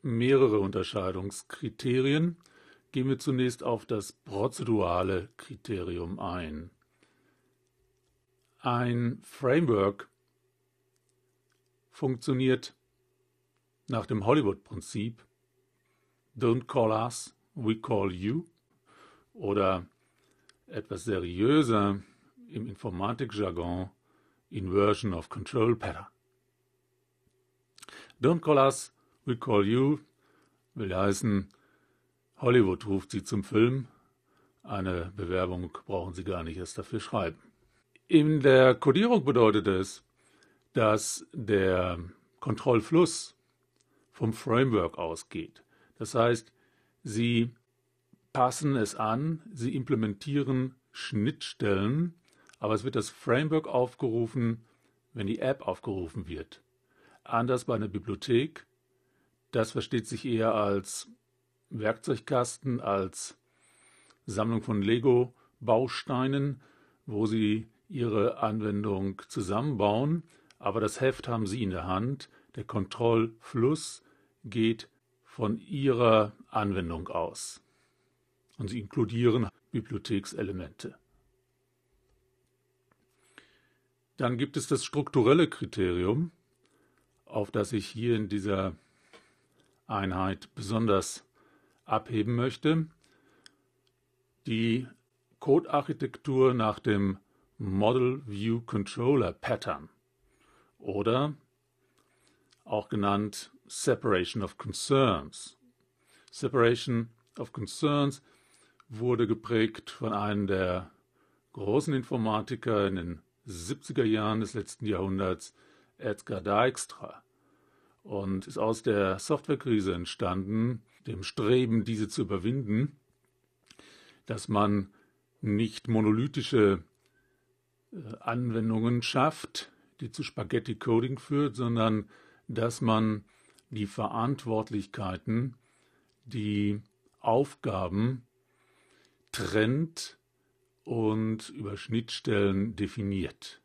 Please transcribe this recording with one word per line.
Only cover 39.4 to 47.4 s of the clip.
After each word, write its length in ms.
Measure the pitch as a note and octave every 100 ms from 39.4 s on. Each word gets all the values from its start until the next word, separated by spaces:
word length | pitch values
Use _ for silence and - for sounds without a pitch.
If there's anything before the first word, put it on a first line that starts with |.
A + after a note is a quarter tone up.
| A2 G#2+ G2
es, 360 | F#2 G2 - _ _ _ _ _ _ _
dass 540 | - A2 G#2+ - - -
der 640 | E3 G#2+ G2+ F#2+ F#2 F2+ E2+ F2 - _ -
Kontrollfluss 960 | - G#2 C#3 A#2 - E3 F3 - - _ _ _ _ _ _ _ _
vom 220 | - A2+
Framework 640 | A2 - A#2 C3+ G#2+ E2+ -
ausgeht. 640 | E2+ E2 - - E2 - _ _ _ -
Das 180 | G#2+ B2
heißt, 360 | A#2 A#2 - _ _ _ _ _
Sie 500 | C3+ G#2 A#2+ A#2